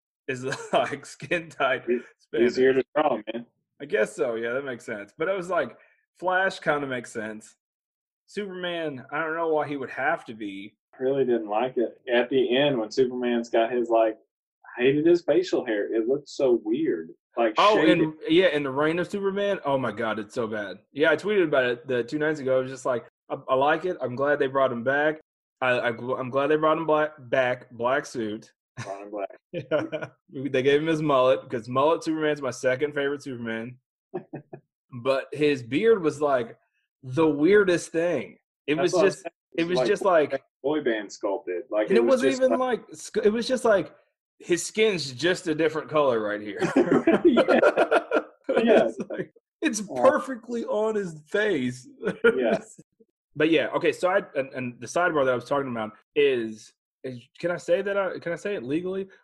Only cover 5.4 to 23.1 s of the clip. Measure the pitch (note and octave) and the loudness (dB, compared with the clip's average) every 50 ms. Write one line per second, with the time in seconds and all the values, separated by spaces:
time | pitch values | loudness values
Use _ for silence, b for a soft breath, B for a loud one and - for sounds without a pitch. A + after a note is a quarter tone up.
5.4 | E3+ F3+ F3+ E3 C3+ A2+ - b b b b b b b _ - E3+ F3+ F#3 F#3 | -4 -2 -2 -2 -2 -4 -8 b b b b b b b _ -6 -4 0 0 2
6.4 | F#3+ F#3+ - - - E3 D3 C#3+ C#3+ C3+ B2+ B2 A2+ - - A2+ G#2+ A2 G#2+ G#2+ | 0 0 -4 -2 -2 0 0 0 -2 -4 -6 -6 -8 -10 -10 -8 -8 -8 -10 -12
7.4 | - - _ _ _ _ _ _ _ _ _ _ _ _ _ _ _ _ - G3+ | -16 -20 _ _ _ _ _ _ _ _ _ _ _ _ _ _ _ _ -10 -10
8.4 | G#3 F#3+ F3+ F3+ F3+ F3 F3 E3 D#3+ D3+ C3+ B2 - - C#3+ D#3 E3 D#3 D#3+ E3+ | -8 -8 -10 -8 -6 -6 -4 -4 -4 -6 -6 -8 -12 -8 -4 -4 -4 -2 -2 -2
9.4 | E3 D#3+ D#3 D3+ C#3 C#3 C#3+ C#3 B2 G#2 - B2+ C3 D3+ E3+ D#3 - - A2+ A2 | 0 0 2 0 0 -2 -4 -8 -8 -8 -6 -2 0 0 0 -2 -4 -14 -12 -10
10.4 | G#2+ G2+ G2 G2 G2+ G#2 _ _ _ _ - - C3 C3 C#3 C#3 B2+ B2 A#2+ A2 | -10 -10 -10 -12 -14 -16 _ _ _ _ -10 -4 -2 0 2 2 2 2 2 0
11.4 | A2 G#2 G#2 A2 B2+ C3 - B2+ A2+ - - _ - C3 A#2+ A#2+ A#2+ - C#3 C3 | 0 -2 -2 0 0 0 0 -2 -2 -2 -4 _ -4 0 0 2 2 2 2 2
12.4 | A2+ G#2 B2 C3+ D3 D3 C3 A2+ A2 G#2+ - C3+ C3 B2 B2+ B2 B2 A#2+ A#2+ A#2 | 2 2 2 2 2 2 0 -2 -4 -2 0 0 0 0 0 -2 -2 0 0 0
13.4 | A#2 - - A#2 A2+ A#2 B2+ B2 A#2 A2+ A2+ A2+ A2+ A2 - _ _ _ _ _ | -2 0 0 0 2 2 0 -2 0 2 4 4 4 2 0 _ _ _ _ _
14.4 | _ _ _ _ _ - - B2 B2 C#3 D3 D3 D#3 E3+ F3 E3+ - - D3+ F3+ | _ _ _ _ _ -14 -4 0 2 2 2 4 4 4 4 4 4 2 2 2
15.4 | F#3 - F4 - - - G#2+ G#2 G2 - G#2+ A2+ A2 A#2+ C#3 D3 - - - - | 2 2 -2 -2 0 -2 -2 -2 -2 -2 -2 -2 0 0 -2 -2 -4 -10 -4 0
16.4 | C#3+ B2+ A#2+ A2+ - G#2+ A#2 D3 E3 C3 F2 E2 D#2+ E2 - _ _ _ - - | 2 2 2 2 2 -2 -2 0 0 -2 -2 -4 -6 -12 -16 _ _ _ -2 0
17.4 | A#2 - - E3 F#3+ G#3 A3 - A3 A3 F3 E3 D#3 D#3 D#3 - - D#3+ D#3+ F3+ | 0 0 2 4 4 4 6 6 6 4 4 4 2 -2 -2 -8 -2 2 4 6
18.4 | F#3+ E3 D3 D3 C#3+ C3+ C3 C#3+ D3+ D#3 E3 F3+ E3+ E3+ G3+ G3+ G3 G3 F#3+ G3+ | 6 4 2 2 -2 -2 0 0 0 0 0 -2 -2 -4 -4 -4 -2 -2 -2 -2
19.4 | G3+ G3+ F#3+ - - C#3+ C#3 C3 B2+ A2+ G2+ A2+ A#2 A2 G#2+ A2 G2+ - - B2+ | -2 -2 -2 -2 0 0 0 0 0 -2 -4 -2 -2 -2 -2 -4 -6 -8 -4 -4
20.4 | A2+ G#2+ A2 G#2+ G2+ F#2+ F#2 - _ _ - C#3 D#3 E3 D3+ D3+ - G#3 G#3+ G3 | -4 -4 -4 -6 -8 -8 -12 -16 _ _ -2 0 2 2 2 2 0 0 2 2
21.4 | E3+ D3+ D3 C3+ B2 B2 A#2+ - - C3+ B2+ A#2+ A2+ - D3+ D3+ D3+ D#3 D#3 C#3+ | 2 4 2 2 2 2 -2 -4 -4 -4 -2 -2 -2 -4 -4 -2 -2 -2 -2 -2
22.4 | B2+ C3 C3 C3 C3 C3 C3+ B2+ - C3+ B2 A#2 - - | -2 0 0 0 0 -2 -8 -6 -4 -2 -2 -2 -4 -10